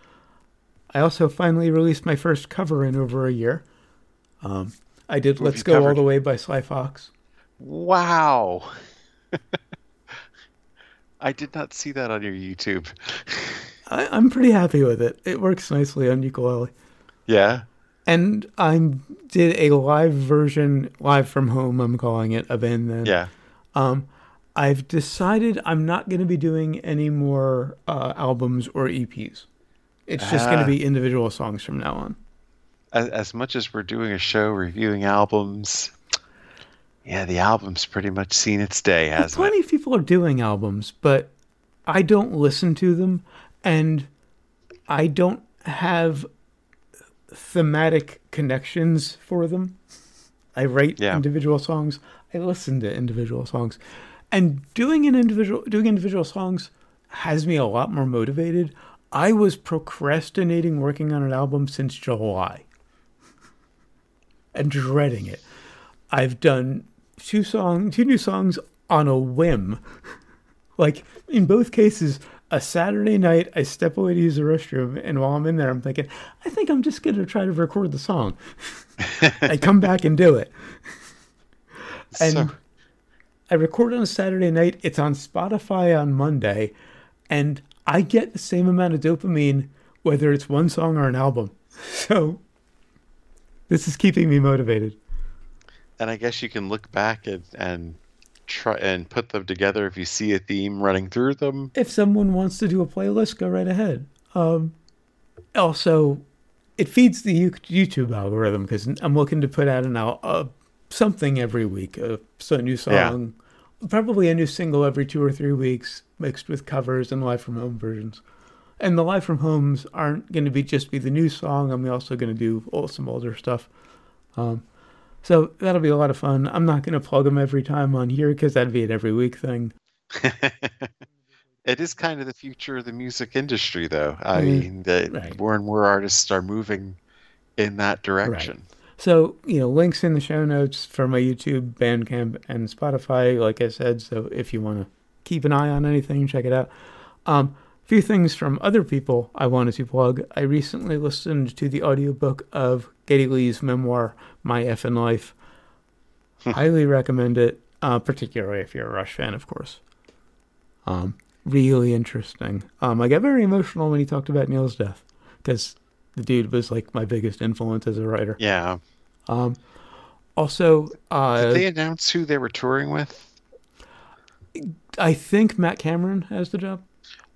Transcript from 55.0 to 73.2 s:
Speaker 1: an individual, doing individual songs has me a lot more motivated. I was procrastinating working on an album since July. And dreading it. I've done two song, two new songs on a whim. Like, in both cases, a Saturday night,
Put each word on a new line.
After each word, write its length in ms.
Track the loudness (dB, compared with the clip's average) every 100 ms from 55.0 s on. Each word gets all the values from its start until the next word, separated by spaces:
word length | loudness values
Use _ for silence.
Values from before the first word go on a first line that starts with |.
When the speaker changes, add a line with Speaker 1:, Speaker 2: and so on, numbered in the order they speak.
| 4
Speaker 1:
an 100 | 4
individual, 480 | 4 2 0 -2 -2
doing 180 | 2 2
individual 360 | 2 0 -2
songs 460 | -4 -4 -4 -4 -8 _ _ _ _
has 360 | -10 -4 -2 0
me 120 | 0
a 80 | 2
lot 260 | 0 -2
more 140 | -2 0
motivated. 680 | 0 -2 -2 -2 0 -2 -6 -20 -20 _
I 220 | 0 2
was 240 | 6 4 2
procrastinating 1200 | -6 -6 -6 -6 0 0 -2 -2 0 2 0 0
working 320 | -2 -2 -2
on 120 | 0
an 100 | 0
album 340 | 0 0 0 -2
since 260 | -4 -6
July. 680 | -6 -6 -2 -2 -2 -4 -6 _ _ _ _ _ _ _ _ _ _ _ _ _ _ _ _ _ _ _
And 180 | -4 -2
dreading 540 | -2 0 0 0 -2 -8
it. 140 | -14 -18 -20 -20 -20 -20 _ -4
I've 280 | 0 0 2
done 460 | 2 2 0 -6 -10 _ _ _
two 240 | -4 -2
song, 480 | 0 0 0 0 0
two 140 | 0 2
new 120 | 2
songs 400 | 2 0 0 -2 -8 _ 0
on 180 | 2 4
a 100 | 2
whim. 640 | 0 0 2 2 -2 -8 -12 -20 -20 -20 _ _ _ _ _ 0
Like, 260 | 0 0 -12 -20 -2
in 180 | 2 4
both 260 | 4 2
cases, 480 | 4 4 4 -2 -4 -10 -20 -6
a 100 | -4
Saturday 560 | -2 -2 0 0 2
night, 320 | 4